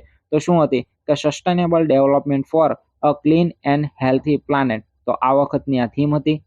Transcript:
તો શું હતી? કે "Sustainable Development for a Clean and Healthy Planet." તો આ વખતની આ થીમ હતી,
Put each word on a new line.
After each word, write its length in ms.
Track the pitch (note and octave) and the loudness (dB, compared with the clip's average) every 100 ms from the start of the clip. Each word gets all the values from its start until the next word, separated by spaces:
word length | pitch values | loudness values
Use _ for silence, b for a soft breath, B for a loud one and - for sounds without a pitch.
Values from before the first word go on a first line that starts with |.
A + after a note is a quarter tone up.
| - _ - | -4 _ -4
તો 80 | D3+ | -4
શું 260 | E3+ E3+ | 2 2
હતી? 180 | C#3+ B2 | 2 0
કે 300 | - _ - | -4 _ -4
"Sustainable 720 | C#3+ D3+ - F3+ F3 E3+ E3+ | -2 -2 -4 -2 0 0 0
Development 580 | D#3 C3+ C#3 C#3 C#3+ C#3 | 2 2 2 2 0 -4
for 340 | - D#3+ D3 A#2+ _ - | -2 0 0 -2 _ -4
a 100 | D3 | -2
Clean 380 | C#3+ D3+ D#3+ F3 - C#3 | 0 0 2 0 -2 -2
and 180 | D3 D3 - | -2 -2 -4
Healthy 320 | C3 C3+ D3+ C#3 | -2 0 0 -4
Planet." 460 | - C#3 C3 A2 - _ - | -2 -2 -2 -4 -10 _ -6
તો 60 | |
આ 200 | - B2+ | -2 0
વખતની 460 | C#3 C#3 C#3 - B2+ | 2 0 -4 -4 -4
આ 80 | A#2 | -2
થીમ 300 | - D3 D3 | -2 -2 -2
હતી, 220 | D#3 D3+ | -2 -4